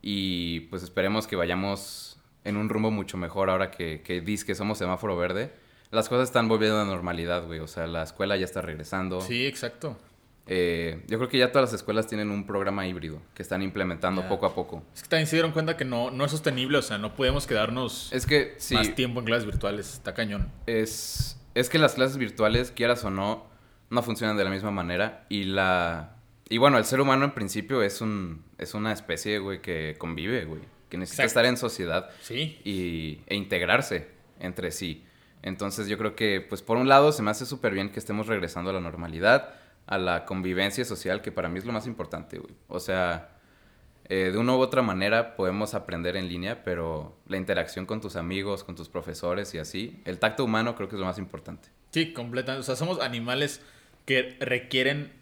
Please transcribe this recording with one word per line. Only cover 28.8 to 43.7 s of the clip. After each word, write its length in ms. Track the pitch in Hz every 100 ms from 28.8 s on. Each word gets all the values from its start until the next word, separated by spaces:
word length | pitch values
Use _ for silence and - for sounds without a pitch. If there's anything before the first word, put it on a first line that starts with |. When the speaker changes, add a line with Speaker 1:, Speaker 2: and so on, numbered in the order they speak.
| 107
Speaker 1:
especie, 460 | 104 - 82 104 104
güey, 240 | 98 95
que 320 | - 85 78 76
convive, 480 | 82 80 90 123 80
güey, 160 | 78 - - -
que 80 | 87
necesita 240 | - -
Speaker 2:
Exacto. 160 | 127 123
Speaker 1:
estar 60 | 120
en 60 | 120
sociedad 540 | 117 - 87 85 - -
Speaker 2:
Sí. 380 | - 120 156 156
Speaker 1:
y, 580 | 101 95 87 82 78 76 -
e 80 | 101
integrarse 720 | 98 92 87 117 - 90 78 - - -
entre 300 | 90 90 90
sí. 320 | - 90 76 - _ - _
Entonces 460 | 95 92 101 98 101
yo 100 | 104
creo 180 | 107 -
que, 240 | 110 98 -
pues, 140 | 101
por 160 | - 117
un 100 | 131
lado 240 | 139 147
se 120 | 151
me 80 | 107
hace 160 | 107 127
súper 260 | - 113
bien 160 | 98 101
que 80 | 104
estemos 280 | - 104 110
regresando 420 | 107 85 - 90
a 40 |
la 60 | 95
normalidad, 720 | 85 82 85 80 98 135 - - - _ -
a 120 | 101
la 260 | 90 85 -
convivencia 580 | 95 92 90 98 101
social, 380 | 123 95 - 98
que 100 | -
para 160 | 85 87
mí 120 | 87
es 60 | 110
lo 60 |
más 140 | 117 117
importante, 540 | 113 87 85 80 82
güey. 160 | - - _
O 120 | 90
sea, 580 | - 92 90 82 - - _ _ -